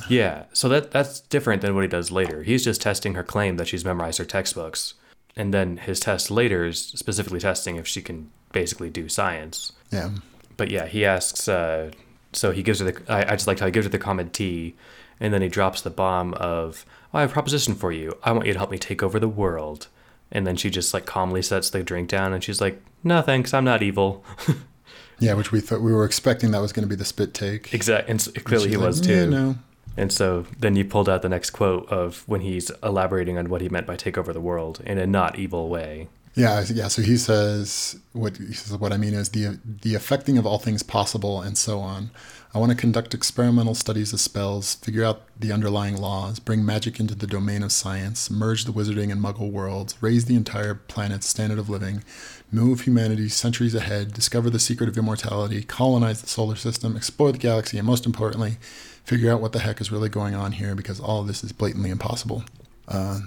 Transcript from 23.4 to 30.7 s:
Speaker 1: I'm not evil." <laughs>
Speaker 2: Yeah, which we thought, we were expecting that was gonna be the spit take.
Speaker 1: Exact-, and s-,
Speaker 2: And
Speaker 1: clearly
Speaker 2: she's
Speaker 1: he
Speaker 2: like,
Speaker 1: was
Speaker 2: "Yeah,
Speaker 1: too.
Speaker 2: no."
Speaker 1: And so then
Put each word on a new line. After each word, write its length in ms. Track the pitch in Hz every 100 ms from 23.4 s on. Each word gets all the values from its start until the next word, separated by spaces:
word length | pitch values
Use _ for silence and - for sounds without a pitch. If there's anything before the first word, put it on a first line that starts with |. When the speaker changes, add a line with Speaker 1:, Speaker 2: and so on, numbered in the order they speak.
| 123
Speaker 1:
I'm 100 | 135
not 200 | 127 117
evil." 420 | 101 98 98 95 - - -
<laughs> 80 | 135 - _ _ - - -
Speaker 2:
Yeah, 140 | 117
which 180 | 104 107
we 100 | 110
thought, 200 | - 110
we 120 | 113
were 120 | 110 104
expecting 460 | - 131 120 117
that 100 | 104
was 100 | 104
gonna 140 | - -
be 80 | -
the 100 | -
spit 280 | - 101
take. 400 | - 101 104 -
Speaker 1:
Exact-, 340 | 117 98 107 -
and 100 | 110
s-, 80 | -
Speaker 2:
And 160 | -
Speaker 1:
clearly 220 | - 117 101
Speaker 2:
she's 80 |
Speaker 1:
he 40 | 104
Speaker 2:
like, 100 | 92
Speaker 1:
was 200 | 156 180
Speaker 2:
"Yeah, 180 | 180 170
Speaker 1:
too. 40 |
Speaker 2:
no." 240 | 135 135 127 - _ - -
Speaker 1:
And 160 | 98
so 320 | - 95 90 87 -
then 160 | 110